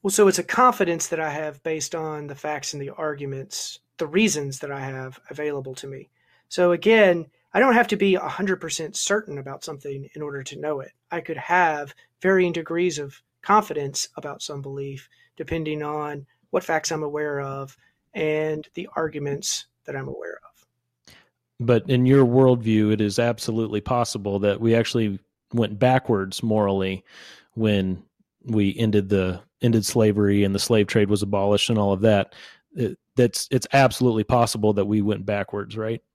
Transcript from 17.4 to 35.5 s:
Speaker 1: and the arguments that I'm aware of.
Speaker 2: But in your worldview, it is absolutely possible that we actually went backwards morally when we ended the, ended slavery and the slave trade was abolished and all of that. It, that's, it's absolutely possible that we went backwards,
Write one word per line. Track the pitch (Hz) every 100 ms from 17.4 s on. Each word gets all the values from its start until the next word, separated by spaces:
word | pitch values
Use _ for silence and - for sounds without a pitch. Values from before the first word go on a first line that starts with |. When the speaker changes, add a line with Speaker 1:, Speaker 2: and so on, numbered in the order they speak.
| 139 139 139 _ _ _ _
Speaker 1:
and | - 156 151 156 156 151
the | - 180 -
arguments | 160 151 143 143 - - - _ -
that | 139
I'm | 135
aware | 135 - -
of. | _ _ _ _ _ _ - - _ _ _ _
Speaker 2:
But | 117 120 -
in | 127 127
your | 139 127
worldview, | 123 131 123 110 107 107
it | 107
is | 104 95
absolutely | 117 113 - 110 110 107
possible | - 123 117 107 101 98
that | 101 101
we | 113 113
actually | 113 120 107 98 _ _ _
went | 120 107 104
backwards | 127 131 - 107 95 -
morally | 113 107 101 98 95 95 _ - - - _
when | - 110 101 95 92 - _ _ _
we | - 110 101 95
ended | 113 104 95
the, | 101 92 92 _ _
ended | 123 113 101
slavery | 123 107 104 101 101
and | 98
the | 98
slave | - 113 101
trade | 113 101
was | 101
abolished | 101 101 98 104 -
and | 113
all | 101
of | 98
that. | 110 101 95 - - - _ 226
It, | 113 - _ -
that's, | 120 - -
it's | 127 -
absolutely | 139 131 - 127 110
possible | 104 123 117 110 107
that | 101 98
we | 107
went | 104 104 101
backwards, | 101 98